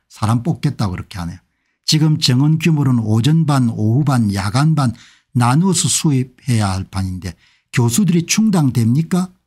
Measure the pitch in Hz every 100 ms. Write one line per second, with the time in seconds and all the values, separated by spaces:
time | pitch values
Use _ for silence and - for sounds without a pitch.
0 | _ - 107 117 147 - 143 120 104 90
1 | - 92 85 92 _ _ _ _ - 156
2 | 160 156 - 127 151 160 170 151 131 123
3 | 107 113 131 160 147 139 120 110 107 123
4 | 147 127 104 101 98 117 156 147 127 -
5 | - _ _ 127 120 139 190 170 131 -
6 | 160 135 127 _ - 117 101 95 90 98
7 | 95 92 90 - _ _ _ - 120 156
8 | 180 170 170 - 220 185 139 120 113 135
9 | 165 180 185 _